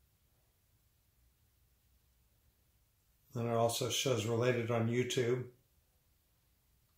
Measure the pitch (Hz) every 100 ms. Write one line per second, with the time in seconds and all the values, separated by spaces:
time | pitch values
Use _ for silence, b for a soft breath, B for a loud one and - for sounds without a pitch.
0 | _ _ _ _ _ _ _ _ _ _
1 | _ _ _ _ _ _ _ _ _ _
2 | _ _ _ _ _ _ _ _ _ _
3 | _ _ _ 120 117 117 117 - 123 -
4 | 135 117 107 117 123 117 113 120 113 120
5 | 123 - 117 127 - - _ _ _ _
6 | _ _ _ _ _ _ _ _ _